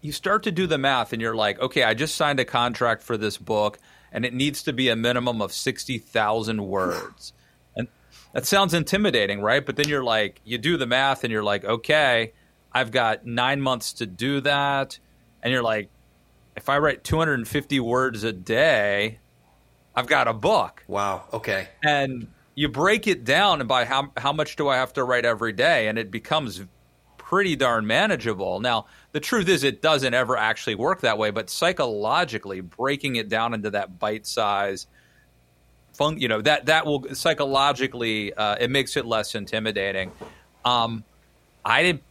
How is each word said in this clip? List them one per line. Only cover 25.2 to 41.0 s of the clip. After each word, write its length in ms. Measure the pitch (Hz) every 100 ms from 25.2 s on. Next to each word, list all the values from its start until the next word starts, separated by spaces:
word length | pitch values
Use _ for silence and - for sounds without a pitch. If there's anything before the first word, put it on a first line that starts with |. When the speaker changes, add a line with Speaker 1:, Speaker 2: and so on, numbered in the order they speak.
| 120
Speaker 1:
every 280 | 113 113
day? 340 | 110 139 156 110
And 100 | 110
it 140 | 110
becomes 500 | 113 - 156 131 87 95 _ _ _ _ _
pretty 380 | - 185 196 143
darn 320 | 131 117 107
manageable. 720 | 117 214 165 113 95 92 92
Now, 260 | 120 117 - - _
the 80 | 151
truth 300 | - 240 180
is 140 | 175
it 180 | 135 117
doesn't 320 | 156 151 131
ever 240 | 120 123 123
actually 380 | 107 110 - 104
work 260 | 127 185
that 160 | 127 107
way, 140 | 107
but 180 | 104 107
psychologically 1120 | - 165 180 135 107 107 143 175 113 101 95
breaking 540 | 92 - 127 139 143 120
it 120 | 107
down 280 | 110 117 113
into 160 | 104
that 260 | 101 95 90
bite 300 | 110 107 -
size 580 | - 107 101 101 98 - _ _ _ _ _ _ _ _ _ _
fun-, 260 | - 143 156
you 80 | 127
know, 140 | 110
that, 260 | 110 147 123
that 180 | 160 156
will 200 | 143 131 135
psychologically, 1160 | - 143 143 135 139 135 131 127 117 107 104
uh, 220 | - 107 104
it 100 | 120
makes 280 | 135 131 -
it 80 | 117
less 300 | 113 107 113
intimidating. 760 | 101 110 110 104 98 95 92 - - - _ _ 120
Um, 380 | 123 113 113